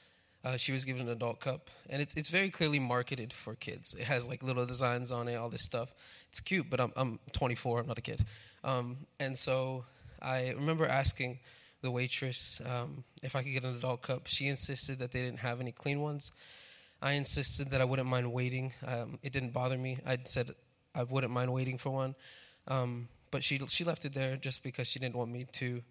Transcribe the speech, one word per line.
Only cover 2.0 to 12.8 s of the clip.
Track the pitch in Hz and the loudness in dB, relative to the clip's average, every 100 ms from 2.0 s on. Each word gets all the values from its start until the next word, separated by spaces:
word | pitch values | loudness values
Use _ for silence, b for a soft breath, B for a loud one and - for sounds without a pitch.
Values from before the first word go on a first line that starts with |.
it's, | 147 151 | -2 0
it's | 151 | 2
very | 175 196 | 4 2
clearly | - 156 147 | 2 2 4
marketed | 127 123 123 127 110 | 2 0 0 -4 -6
for | - - 110 | -8 -10 -8
kids. | - - - 98 | -8 -6 -4 -2
It | 104 | 0
has, | 131 120 | 0 0
like, | 120 | -4
little | 131 123 123 | -2 0 0
designs | 127 127 120 123 | 0 2 2 0
on | 120 120 | -2 -2
it, | 120 | -4
all | 117 | -2
this | 117 | 0
stuff. | - 120 123 - B B B | 2 0 -4 -10 B B B
It's | - | 0
cute, | - 190 165 | 2 0 0
but | 127 | 0
I'm, | 123 - | 0 0
I'm | 131 113 - | -2 -2 -6
twenty-four, | - 131 120 127 117 | -2 0 0 0 -2
I'm | 135 | -2
not | 117 | -4
a | |
kid. | - - - B B B | -4 0 0 B B B
Um, | - 131 120 127 143 - | 0 0 -2 -6 -12 -4
and | 139 131 | 0 2
so | - 131 131 131 123 b b b | 4 2 0 -4 -10 b b b
I | 131 131 127 | 0 0 0
remember | 127 147 160 160 | 0 2 4 4
asking | 135 135 - 127 123 b b b b | 6 6 4 -2 -4 b b b b
the | 127 | -2
waitress, | 123 127 - 135 123 - - 127 | 0 0 0 0 0 0 0 -2
um, | 123 | -4